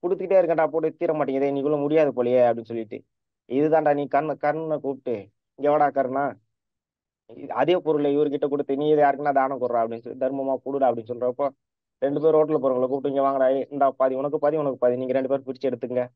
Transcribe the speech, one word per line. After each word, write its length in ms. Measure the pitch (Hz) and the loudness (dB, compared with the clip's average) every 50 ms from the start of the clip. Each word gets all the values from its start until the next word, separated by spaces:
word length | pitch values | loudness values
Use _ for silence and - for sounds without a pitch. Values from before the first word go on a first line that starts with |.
| - | -2
"கொடுத்துக்கிட்டே 360 | 180 196 175 185 180 196 190 | -2 -2 -2 -2 2 4 4
இருக்கேன்டா, 280 | 175 160 165 156 160 151 | 4 4 2 2 0 0
போட்டு 280 | 139 165 156 160 151 | 0 0 -2 -2 -4
தீர 160 | _ 175 170 160 | _ -2 -2 0
மாட்டேங்குதே, 360 | 151 147 131 135 135 135 139 | 0 -2 -2 0 0 0 0
இன்னைக்குள்ள 300 | 139 139 135 147 151 147 | 0 0 -2 -2 -2 0
முடியாது 300 | 143 143 151 160 156 143 123 | 0 2 2 4 2 2 2
போலயே" 280 | 120 123 120 123 127 123 | 0 0 2 4 4 4
அப்படின்னு 280 | 120 117 117 113 - | 4 2 0 -6 -8
சொல்லிட்டு, 280 | 117 117 113 104 - 110 - _ _ _ _ _ _ _ _ _ | -8 -8 -8 -8 -10 -14 -14 _ _ _ _ _ _ _ _ _
"இதுதான்டா 420 | 120 135 147 156 156 160 156 147 147 | 0 0 2 4 4 4 4 4 2
நீ 100 | 143 143 131 | 0 -2 -2
கர்ண-, 300 | - 139 147 156 143 - | -2 -2 -2 -2 -6 -4
கர்ணனை 400 | - 147 147 156 160 160 156 143 | -2 -2 -2 -2 -2 -4 -4 -4
கூப்பிட்டு, 360 | 110 135 139 - _ 127 120 104 98 - _ _ _ _ _ - | -4 -6 -8 -6 _ -6 -6 -6 -8 -14 _ _ _ _ _ -4
இங்க 100 | 139 143 | 0 2
வாடா 200 | 143 151 147 143 | 2 4 2 2
கர்ணா, 340 | - 139 135 127 131 139 143 139 110 _ _ _ _ _ _ _ _ _ _ _ _ _ _ _ _ _ _ _ | 2 0 -2 0 0 -2 -2 -2 -4 _ _ _ _ _ _ _ _ _ _ _ _ _ _ _ _ _ _ _
இ-, 200 | 113 - - - | -20 -18 -12 -8
அதே 240 | - 110 131 151 180 180 | -2 -2 0 2 2 0
பொருளை 320 | 151 151 156 147 147 143 | 2 0 0 0 2 2
இவர்கிட்ட 360 | 143 143 151 147 143 143 143 147 | 2 2 0 0 0 -2 -2 -2
கொடுத்து, 280 | 135 143 143 _ 139 | -2 -4 -2 _ -2
நீ 100 | 135 147 151 | -2 2 2
இதை 140 | 156 147 147 | 4 4 4
யாருக்குன்னா 300 | 143 139 135 147 147 139 | 2 2 0 -2 0 2
தானம் 280 | 135 131 135 139 131 | 2 2 0 0 -4
கொடுறா" 200 | 123 120 120 117 | -4 -2 0 0
அப்படின்னு 240 | 113 113 117 117 117 | 0 0 -4 -8 -10
சொல்லி, 160 | 120 113 127 | -12 -8 -4
"தர்மமா 340 | 127 131 139 135 135 135 135 127 | -4 -4 -2 -4 -4 -4 -4 -4
கொடுடா" 280 | _ 135 139 139 135 | _ -6 -2 0 2
அப்படின்னு 240 | 127 120 117 110 107 | 2 0 0 -4 -10
சொல்றப்போ, 360 | 120 120 120 123 123 - 143 139 135 _ _ _ _ _ _ _ _ _ - | -8 -4 -2 -4 -2 -2 -4 -4 -4 _ _ _ _ _ _ _ _ _ -2
ரெண்டு 180 | 139 143 147 | -2 -2 2
பேரும் 160 | 143 160 156 | 2 4 4
ரோட்ல 220 | 156 156 147 156 147 | 4 4 4 0 0
போறவங்களை 300 | 127 135 131 127 127 127 | 0 0 0 0 0 0
கூப்பிட்டு, 240 | 131 139 135 143 135 | -2 -2 -2 -2 0
"இங்க 120 | 139 135 | 0 0
வாங்கடா, 240 | 135 139 135 131 127 | 0 2 2 2 2
ஏய், 160 | 135 135 127 - | 2 0 -2 -6
இந்தா 180 | 143 143 139 135 | -2 0 0 0
பாதி 240 | 127 _ 131 131 131 | 2 _ 0 0 0
உனக்கு, 240 | 131 135 147 139 156 | 0 -4 -4 -4 0
பாதி 180 | 147 147 147 | 0 0 0
உனக்கு 220 | 160 147 143 127 - | 0 -2 -2 -2 0
பாதி, 180 | - 123 123 | 0 0 2
நீங்க 180 | 123 131 127 127 | 0 -2 -2 -2
ரெண்டு 160 | 135 135 127 | -2 0 0
பேரும் 160 | 135 139 131 | -2 -4 -4
பிரிச்சு 220 | 123 131 123 - 135 | -8 -12 -4 -4 -4
எடுத்துங்க." 360 | 123 120 - 120 123 123 123 123 _ | -4 -4 -6 -4 -2 -4 -4 -4 _